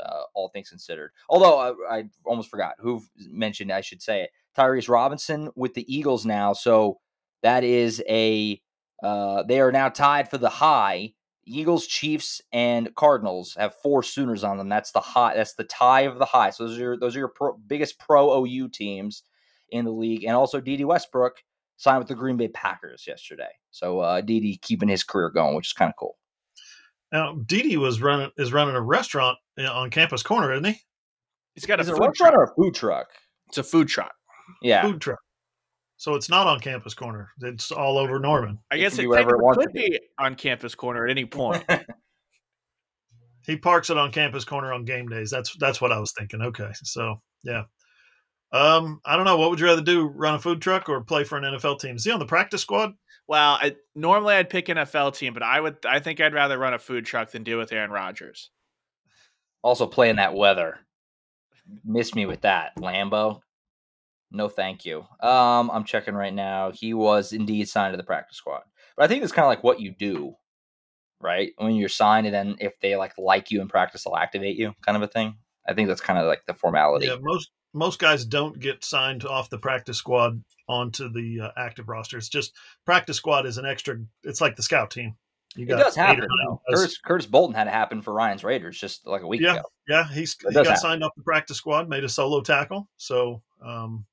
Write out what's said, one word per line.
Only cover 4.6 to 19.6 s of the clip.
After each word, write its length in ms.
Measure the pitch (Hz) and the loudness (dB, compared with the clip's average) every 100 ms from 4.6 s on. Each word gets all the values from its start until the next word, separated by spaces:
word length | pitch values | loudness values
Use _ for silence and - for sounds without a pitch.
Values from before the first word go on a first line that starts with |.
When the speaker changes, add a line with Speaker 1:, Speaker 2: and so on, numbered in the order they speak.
| 131 131 120 | 4 4 4
Speaker 1:
Robinson 640 | 120 135 147 - 151 151 | 4 4 -2 -6 -6 -6
with 200 | - 127 | -6 -6
the 200 | 123 120 | -6 -6
Eagles 320 | 139 147 123 110 | -4 0 0 0
now. 260 | 104 101 | 0 0
So 460 | 101 120 113 104 95 _ _ _ _ | 0 4 6 4 -2 _ _ _ _
that 220 | 113 127 | 4 4
is 380 | 123 120 117 110 - | 4 2 2 -2 -2
a, 520 | 113 110 110 107 98 _ _ _ - | 2 2 2 -2 -4 _ _ _ -8
uh, 400 | 101 101 101 98 | -4 -2 -2 -2
they 160 | 98 131 | 2 4
are 120 | 131 | 4
now 160 | 135 135 | 4 0
tied 420 | - 143 147 139 | 2 2 4 0
for 80 | 135 | -2
the 100 | 120 | -2
high. 640 | - 156 139 98 90 110 _ _ _ | 2 4 4 2 0 -6 _ _ _
Eagles, 420 | - 131 156 165 170 | -12 -4 0 0 0
Chiefs, 520 | - 151 151 - - _ | -6 -2 -4 -6 -12 _
and 420 | 120 120 120 117 | 0 2 0 -2
Cardinals 640 | - 151 135 101 92 90 87 | 2 4 4 0 -6 -8 -4
have 160 | 104 | -6
four 280 | - 143 139 | -2 0 0
Sooners 400 | 120 - 131 107 | 0 -4 -4 -2
on 140 | 107 98 | -4 -4
them. 100 | 98 | -2
That's 240 | 104 - | -2 0
the 80 | 107 | -4
high. 340 | - 123 117 | 0 2 2
That's 200 | 110 110 | 0 -4
the 100 | - | -6
tie 380 | 110 - 123 131 | -12 2 4 6
of 160 | 139 127 | 4 0
the 60 | |
high. 260 | 135 127 101 | 2 4 2
So 160 | - 117 | 0 -10
those 120 | 117 | -6
are 20 | |
your, 160 | 123 120 | -6 -4
those 180 | 123 127 | -4 -4
are 40 | |
your 80 | 131 | -8
pro, 280 | - 139 113 104 | -4 -4 -4 -8
biggest 320 | 147 147 - | -4 -4 -6
pro 320 | - 147 143 | 4 6 6
O 140 | 135 | 4
U 240 | 127 127 123 | 0 -4 -8
teams 560 | - 104 98 104 104 _ _ _ _ | -8 -8 -6 -8 -10 _ _ _ _